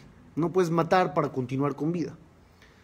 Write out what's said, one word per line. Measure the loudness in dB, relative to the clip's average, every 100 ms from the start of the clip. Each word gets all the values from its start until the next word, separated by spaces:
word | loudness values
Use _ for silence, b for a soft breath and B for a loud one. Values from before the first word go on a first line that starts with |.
| -20 -20 -10
No | -4 0
puedes | 2 2
matar | 2 4 4 4
para | 0 -2
continuar | -2 -4 -2 -2 -2
con | -4
vida. | -4 -6 -10 -20 _ b b b b